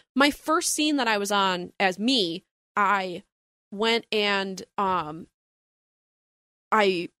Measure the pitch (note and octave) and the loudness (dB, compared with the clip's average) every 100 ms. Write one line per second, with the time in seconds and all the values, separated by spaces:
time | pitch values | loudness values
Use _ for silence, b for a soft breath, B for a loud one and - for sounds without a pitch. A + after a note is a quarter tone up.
0 | b C4 C#4+ - - E4 - - D4+ C#4+ | b 2 2 2 -2 0 0 0 0 0
1 | A#3 G#3 G3+ G3+ F#3+ F3+ F3 - G3 F#3+ | 0 0 0 2 2 0 -4 -2 -2 0
2 | A3+ C4 E3+ E3+ - _ _ G#3 G3 G3+ | 0 2 0 -4 -12 _ _ 0 2 2
3 | F#3 F3 - _ _ _ _ G3 A3+ A#3 | -2 -8 -14 _ _ _ _ -4 0 0
4 | - G#3+ G#3 G3 G3 F#3 - - G3 F3+ | 0 0 0 0 -2 -8 -10 -4 -2 -2
5 | D3+ D#3+ - _ _ _ _ _ _ _ | -4 -10 -16 _ _ _ _ _ _ _
6 | _ _ _ _ _ _ - G#3+ G3+ F3 | _ _ _ _ _ _ -2 2 2 2
7 | F3 _ | -4 _